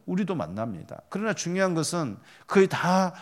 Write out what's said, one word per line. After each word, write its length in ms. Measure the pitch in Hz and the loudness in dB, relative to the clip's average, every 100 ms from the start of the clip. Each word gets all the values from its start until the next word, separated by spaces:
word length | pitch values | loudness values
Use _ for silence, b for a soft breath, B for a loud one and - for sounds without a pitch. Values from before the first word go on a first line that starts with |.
| - | -4
우리도 280 | 180 196 | -2 0
만납니다. 680 | 165 80 98 117 87 - - - | -2 -4 -4 -6 -8 -12 -16 -10
그러나 240 | 196 220 | -6 -4
중요한 400 | - 170 185 277 | -4 -4 0 2
것은 420 | 165 151 175 135 95 B B - | 2 0 -2 -4 -6 B B 2
그게 200 | 196 190 | 4 4
다 460 | - 170 190 185 B | 4 2 4 2 B